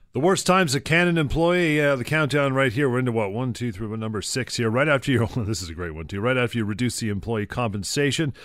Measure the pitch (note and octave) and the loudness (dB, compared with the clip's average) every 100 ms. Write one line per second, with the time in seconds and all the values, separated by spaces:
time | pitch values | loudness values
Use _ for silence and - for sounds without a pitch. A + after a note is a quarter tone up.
0 | - B2+ E3+ F#3 - F#3 E3+ C3+ - D#3+ | -8 0 2 2 2 2 2 0 2 2
1 | F3 E3 C#3+ D3+ E3+ F3+ E3 D3+ C#3+ C#3 | 4 2 2 2 2 4 2 2 2 0
2 | A2+ D3+ D3 D3 C#3 C3 C3+ A2 C#3+ B2 | 0 0 2 2 2 2 2 2 2 2
3 | B2+ A2+ G2+ G#2+ B2+ G#2 B2 G2+ A2 A2 | 0 0 -2 -2 -4 -4 -6 -4 -6 -6
4 | A2 G#2+ - C3+ - - A2+ A#2 D3+ C#3 | -4 -4 -4 -4 -4 -2 0 2 2 2
5 | - B2 G#2+ C3+ G#2+ A2+ F2 E2 E2+ D#2 | 2 2 2 -2 -4 -4 -8 -8 -8 -8
6 | D#2+ G2 A#2 B2+ A#2+ A#2 G#2+ G2 B2 - | -8 -4 0 0 0 -2 -2 -2 -2 -2
7 | A2+ G2+ A#2 A2+ G#2 - A#2+ G2+ F#2 - | -4 -4 -4 -4 -4 -2 -2 -4 -4 0
8 | C#3+ C3+ D#3 - | 2 2 -2 -4